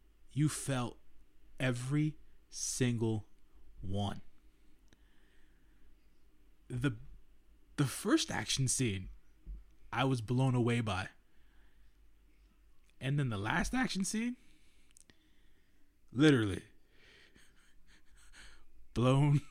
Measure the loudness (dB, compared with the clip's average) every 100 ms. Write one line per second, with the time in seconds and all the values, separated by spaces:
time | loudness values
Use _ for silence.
0 | -20 -20 -8 0 0 0 -2 -2 -2 -6
1 | -16 -18 -18 -20 -16 -4 -2 0 0 0
2 | 0 -2 -12 -20 -16 -8 -4 0 0 2
3 | 0 0 -4 -14 -20 -18 -18 -8 -2 0
4 | 0 -4 -10 -16 -20 -20 -20 -20 -20 -20
5 | -20 -20 -20 -20 -20 -20 -20 -20 -20 -20
6 | -20 -20 -20 -20 -20 -20 -10 -4 -2 -4
7 | -8 -16 -20 -20 -20 -20 -6 0 0 0
8 | 2 2 2 -4 -2 0 0 2 0 0
9 | -6 -12 -20 -18 -12 -12 -14 -20 -6 0
10 | 2 0 0 2 4 4 4 2 0 -2
11 | -4 -12 -20 -20 -20 -20 -20 -20 -20 -20
12 | -20 -20 -20 -20 -20 -20 -20 -20 -20 -8
13 | -2 0 0 0 0 2 2 0 0 0
14 | -2 -2 -2 -4 -12 -20 -20 -20 -20 -20
15 | -20 -20 -20 -20 -20 -20 -20 -20 -20 -20
16 | -6 6 8 8 4 0 -6 -18 -20 -20
17 | -20 -20 -20 -20 -20 -20 -20 -20 -20 -20
18 | -20 -20 -20 -18 -16 -16 -16 -16 -6 2
19 | 4 6 6 4 2